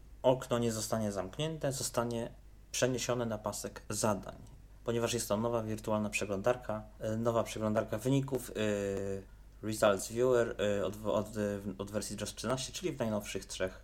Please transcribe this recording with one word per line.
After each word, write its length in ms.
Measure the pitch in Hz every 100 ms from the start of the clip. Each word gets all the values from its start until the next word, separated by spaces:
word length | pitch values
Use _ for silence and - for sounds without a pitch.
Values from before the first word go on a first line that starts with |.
| - -
okno 360 | 127 131 - 120
nie 140 | 117
zostanie 400 | 110 110 113 107
zamknięte, 600 | 98 92 - 156 160 143
zostanie 580 | 135 120 120 120 117 117 - - - -
przeniesione 540 | - 127 127 - 123 117
na 120 | 107
pasek 440 | 107 - 101 - -
zadań. 460 | 104 113 98 - - - - - -
Ponieważ 300 | - 117 113
jest 140 | 117 -
to 80 | 104
nowa 260 | 117 120
wirtualna 480 | 110 107 - 107 104
przeglądarka, 720 | - 104 98 113 123 - 107 107 - 110
y, 20 | 110
nowa 280 | 117 113
przeglądarka 540 | 107 107 107 107 107 110
wyników, 520 | 127 139 135 127 -
y, 720 | - 107 104 98 98 98 98 - - - -
Results 500 | 107 104 110 95 -
Viewer, 440 | 113 127 120 113 - 104 101
y, 60 | 95
od, 200 | 104 107
od, 300 | 107 104 110
y, 240 | 104 101 101 -
od 120 | 98
wersji 260 | 104 - 104
jaws 140 | 104
trzynaście, 380 | - 110 135 -
czyli 200 | - 180
w 60 | 139
najnowszych 460 | 113 104 - 95
trzech, 380 | - - 92 -